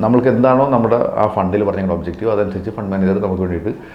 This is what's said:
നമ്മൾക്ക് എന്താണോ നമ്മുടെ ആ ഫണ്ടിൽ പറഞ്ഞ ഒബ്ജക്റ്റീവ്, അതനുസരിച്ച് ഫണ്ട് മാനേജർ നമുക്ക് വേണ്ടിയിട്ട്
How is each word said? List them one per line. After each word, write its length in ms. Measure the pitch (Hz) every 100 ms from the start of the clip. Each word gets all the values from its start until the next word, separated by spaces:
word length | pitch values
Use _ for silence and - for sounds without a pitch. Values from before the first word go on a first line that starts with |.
| 110
നമ്മൾക്ക് 260 | 123 127 117
എന്താണോ 300 | 131 127 139 123
നമ്മുടെ 240 | 113 117 117 110
ആ 20 | 107 104
ഫണ്ടിൽ 280 | 92 101 101
പറഞ്ഞ 220 | 98 95 85
ഒബ്ജക്റ്റീവ്, 340 | 92 85 113 104
അതനുസരിച്ച് 360 | 104 95 92 110
ഫണ്ട് 140 | 101
മാനേജർ 240 | 98 95 95 101
നമുക്ക് 160 | 92 92
വേണ്ടിയിട്ട് 280 | 85 104 - -